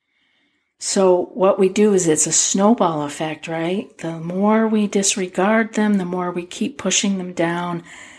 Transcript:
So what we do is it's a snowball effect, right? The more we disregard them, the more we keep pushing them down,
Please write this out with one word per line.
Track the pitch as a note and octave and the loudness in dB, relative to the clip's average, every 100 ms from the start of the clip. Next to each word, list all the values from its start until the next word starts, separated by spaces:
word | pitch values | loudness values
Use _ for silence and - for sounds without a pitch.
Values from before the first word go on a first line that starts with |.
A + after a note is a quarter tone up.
| _ _ _ _ _ _ _ _ | _ _ _ _ _ _ _ _
So | - G3+ F#3+ F3+ F3+ | -4 2 4 4 0
what | - F#3+ G3+ | 0 2 4
we | F#3+ | 2
do | G3+ G#3 | 4 4
is | F#3+ E3 | 4 2
it's | D#3 E3 | 2 0
a | |
snowball | - - G3 G#3 A#3+ F3+ D#3 | 0 0 2 4 4 2 0
effect, | D3 - D#3+ D3+ - | -6 -6 -8 -8 -8
right? | E3 E3 F#3+ - - | -6 -4 -4 -8 -10
The | E3 E3 | -10 -8
more | E3 F#3 G#3 A3 A3 | -6 0 2 2 2
we | G#3+ G#3 | 0 0
disregard | G3+ G3 - F3+ - F#3+ A3 A3 | 0 0 -2 -4 0 2 2 0
them, | - G#3+ | 0 2
the | G3+ | 0
more | F3 F3+ F3+ | 0 -4 -4
we | F3+ | -6
keep | F3 - G#3+ - | -8 -6 -6 -6
pushing | F#3+ F#3 G3+ G3 | -4 0 0 -2
them | F3+ | -6
down, | F3 E3 F3 F3 E3+ - - - | -2 -2 -2 -6 -8 -10 -20 -20